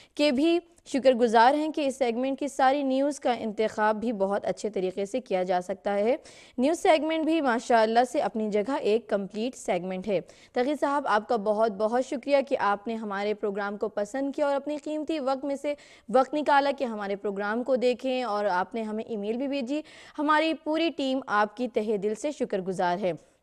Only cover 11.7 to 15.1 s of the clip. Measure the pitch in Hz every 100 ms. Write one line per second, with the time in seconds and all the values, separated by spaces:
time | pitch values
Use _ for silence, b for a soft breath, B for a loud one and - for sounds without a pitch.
11.7 | 190 214 240 254 277 269 277 254 269 202
12.7 | 202 233 226 214 196 208 214 214 202 202
13.7 | 208 220 208 208 269 277 269 285 277 285
14.7 | 294 302 302 302